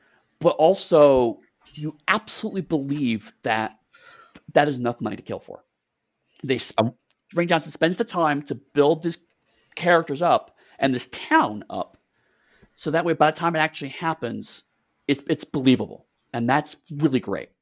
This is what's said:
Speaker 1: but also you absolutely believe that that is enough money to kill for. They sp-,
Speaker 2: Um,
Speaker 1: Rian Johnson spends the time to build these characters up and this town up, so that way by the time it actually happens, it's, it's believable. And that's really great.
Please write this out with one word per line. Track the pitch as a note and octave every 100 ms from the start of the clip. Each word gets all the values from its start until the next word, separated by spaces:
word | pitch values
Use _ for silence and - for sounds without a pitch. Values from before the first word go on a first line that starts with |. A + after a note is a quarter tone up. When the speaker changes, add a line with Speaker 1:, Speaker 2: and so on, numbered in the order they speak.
| _ _ _ _
Speaker 1:
but | D#3+ -
also | D#3 F#3+ - E3 D3 C3+ A#2+ G#2 _ _ _
you | - D3+ - -
absolutely | G3+ - - G#3+ G3
believe | E3+ D#3+ C#3 D3 C3 A2+ - _
that | B2 A2 A2 - _ _ - - - - -
that | - D3
is | C3+
enough | A#2+ A#2+
money | A2+ G2+
to |
kill | - F#2+
for. | - - _ _ _ _ _ _ _ _
They | B2 B2+
sp-, | - -
Speaker 2:
Um, | A2+ A#2+ _ _ _ -
Speaker 1:
Rian | F3
Johnson | E3+ D#3
spends | - E3 F3+
the |
time | - F3+ D#3+ C#3+
to | C#3+ B2
build | - C#3+ C#3+ E3
these | E3 E3+ _ _ _ _ _ -
characters | F3 F3 E3 C#3+
up | F3 B2+ - _ _ -
and | C3+
this | B2 -
town | - - D#4+ C#3+ G#2 -
up, | F#2+ - _ _ _ _ _ _ _ _ -
so | -
that | D3+ E3+
way |
by | D#3+ D3+
the | D#3
time | E3+ D#3+
it |
actually | D#3 - C#3
happens, | - E3 D#3 A#2 G#2+ G#2 - - _ _ _ -
it's, | C#3 -
it's | D#3+
believable. | - D3+ C3 B2 - - _ _ _
And | A#2+ A#2
that's | C#3 D3+ - _
really | C#3+ D3+ B2+
great. | - F#2 - _